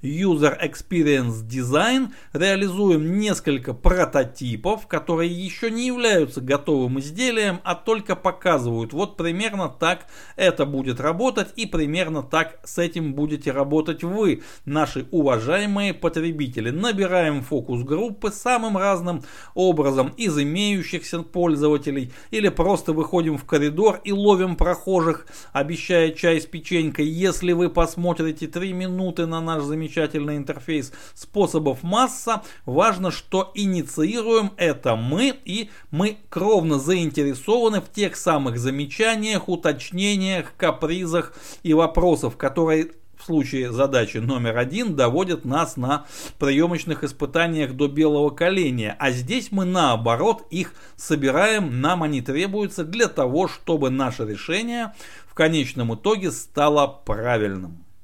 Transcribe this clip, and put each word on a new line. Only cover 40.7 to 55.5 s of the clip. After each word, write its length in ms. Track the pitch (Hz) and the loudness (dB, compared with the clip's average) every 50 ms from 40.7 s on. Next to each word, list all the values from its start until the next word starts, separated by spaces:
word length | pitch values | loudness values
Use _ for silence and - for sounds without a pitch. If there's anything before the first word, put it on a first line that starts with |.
| 156 - - 156 170 185 185 165 165 175 156 - - - - - - - - | 0 0 -2 -2 -2 -2 -2 0 0 0 -2 -2 -10 -18 -20 -18 -20 -8 0
и 100 | 170 156 | 4 6
вопросах, 640 | 156 165 156 165 - 175 180 160 143 - 117 - | 6 6 4 4 4 4 4 4 4 0 -4 -4
которые 540 | - - 135 120 170 165 160 156 156 160 160 - - - - - | -2 -4 -2 0 2 2 2 2 2 0 -2 -6 -18 -20 -20 -20
в 80 | - - | -18 -6
случае 480 | - 165 156 135 120 - 131 127 123 117 | 0 0 0 0 0 -2 -4 -4 -2 0
задачи 420 | 120 139 135 135 123 117 107 - | 2 2 4 4 2 2 2 -2
номер 400 | 117 110 123 135 123 120 117 110 | -4 -2 -2 -2 0 -2 -2 0
один 380 | 120 123 131 156 214 247 220 160 | 0 -2 -2 -2 -4 -4 -2 2
доводят 480 | 139 127 117 123 160 190 185 170 - - | 2 2 4 4 2 0 0 -2 -4 -2
нас 320 | 117 135 156 165 156 - | -2 0 0 0 -2 -2
на 300 | 135 123 127 143 143 - - - - - - - | -4 -2 0 0 -2 -2 -10 -16 -16 -16 -16 -6
приемочных 640 | - 151 139 139 143 165 170 175 156 - 175 156 - - | -2 0 2 4 4 4 2 2 -2 -2 -4 -4 -4 -4
испытаниях 720 | 135 - - 143 135 - 165 170 170 165 156 151 123 127 | -8 -4 -4 -6 -2 0 0 0 0 0 -2 -2 -2 0
до 160 | 131 147 143 | 0 0 0
белого 400 | 139 147 156 151 151 143 147 147 | 2 2 2 2 4 4 2 0
коленя. 680 | 147 - 170 180 196 196 175 139 127 120 110 104 - | 0 0 0 2 2 2 0 0 0 -2 -2 -4 -4
А 140 | - 147 135 | 0 0 0
здесь 400 | 123 123 127 135 220 254 - - | 0 0 -4 -2 -4 -4 -4 -2
мы, 140 | 202 196 190 | -2 -2 0
наоборот, 800 | 180 180 180 160 135 120 110 117 117 117 120 160 220 220 220 - - | 0 2 2 4 4 2 2 2 0 2 4 4 2 2 0 -4 -8
их 220 | 160 175 175 - - - - - - | -4 -4 -4 -6 -8 -18 -20 -20 -18
собираем, 840 | - - - 156 151 139 135 131 156 190 220 220 214 190 147 120 123 | -16 -2 -2 0 2 2 2 2 4 4 4 2 0 0 -2 -2 0
нам 200 | 131 156 180 180 | 0 0 0 0
они 200 | 160 151 147 131 | 0 -2 -2 -4
требуются 640 | 123 139 135 147 180 196 196 214 208 196 - - 165 | -4 -4 -2 -2 -2 -2 -2 -4 -4 -4 -4 -6 -8
для 240 | 151 180 233 269 - | -6 0 0 0 0
того, 400 | - - 135 123 127 160 190 175 | 2 0 0 2 2 0 0 0
чтобы 400 | - - - - 165 151 139 131 | -2 -8 -2 -2 0 2 2 0
наше 360 | 127 135 135 127 117 - 113 | 0 0 -2 -2 -2 -4 -6
решение 680 | 107 104 98 - - 165 202 226 233 240 240 233 214 - - - - - - - | -6 -6 -8 -6 -4 -4 -4 -4 -4 -6 -6 -6 -8 -10 -16 -20 -20 -18 -20 -20
в 60 | - - | -16 0
конечном 600 | - 160 160 | 2 2 4